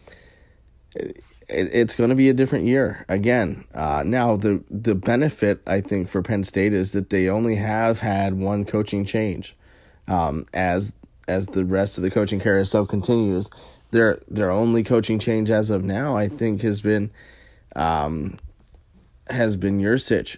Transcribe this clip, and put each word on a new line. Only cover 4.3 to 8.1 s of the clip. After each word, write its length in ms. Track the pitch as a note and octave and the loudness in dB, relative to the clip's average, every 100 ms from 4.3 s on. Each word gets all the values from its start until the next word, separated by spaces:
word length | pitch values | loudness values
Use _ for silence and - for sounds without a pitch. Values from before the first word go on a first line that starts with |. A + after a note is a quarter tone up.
| G#2+ | 2
the, 260 | G#2 G2+ - | 2 0 -2
the 240 | G#2+ A2+ | -4 0
benefit, 640 | G2 G#2+ A#2+ D3+ - G#2 - - | 0 2 2 0 0 0 0 -2
I 140 | G2 | -2
think, 280 | F#2+ G2+ F2+ | 0 -2 -2
for 140 | F#2+ | -4
Penn 220 | F2+ G#2 | -2 -2
State 280 | F#2+ G2 G#2 | 0 0 2
is 200 | G2 F#2+ | 2 0
that 180 | G2+ F#2+ | -2 -2
they 180 | G2 F#2 | 0 2
only 280 | G#2 A#2 G#2+ | 2 0 0
have 440 | G#2+ G#2+ A2+ A2 | -2 0 0 0
had 340 | A2+ | 0